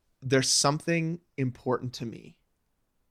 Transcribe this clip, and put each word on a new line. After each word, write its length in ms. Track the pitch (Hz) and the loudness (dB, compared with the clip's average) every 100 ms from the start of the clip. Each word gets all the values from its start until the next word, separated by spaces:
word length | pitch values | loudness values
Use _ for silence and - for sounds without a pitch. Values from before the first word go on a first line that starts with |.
| _ _ | _ _
there's 280 | 127 135 131 | 2 2 4
something 680 | - 143 151 - 170 160 170 _ - | 2 2 2 0 0 0 -6 _ -4
important 560 | 131 123 127 123 123 | -4 -2 -2 -2 -2
to 120 | - 117 | -8 -10
me. 300 | - - - _ _ _ _ _ _ _ | -10 -18 -20 _ _ _ _ _ _ _